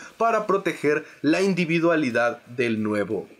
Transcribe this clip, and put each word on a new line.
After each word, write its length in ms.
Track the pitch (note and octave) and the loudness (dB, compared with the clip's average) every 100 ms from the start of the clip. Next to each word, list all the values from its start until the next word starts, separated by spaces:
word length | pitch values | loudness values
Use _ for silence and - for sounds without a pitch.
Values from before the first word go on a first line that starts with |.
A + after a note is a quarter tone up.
| - - | -12 -2
para 300 | A3+ A3 G#3+ | 0 0 0
proteger 580 | F#3+ F3 D3 D3 D3+ D3+ - | -2 -2 -2 0 0 -4 -4
la 200 | C#3+ E3+ | 0 2
individualidad 1040 | G3 F3+ D#3+ E3 E3 D#3+ C3 A#2 A#2+ A2+ - | 2 0 0 2 2 2 0 0 0 -2 -8
del 380 | B2 A#2+ A2 | -4 -2 0
nuevo 440 | G#2+ G#2 G2 G2 - - | 0 -2 -2 -4 -8 -18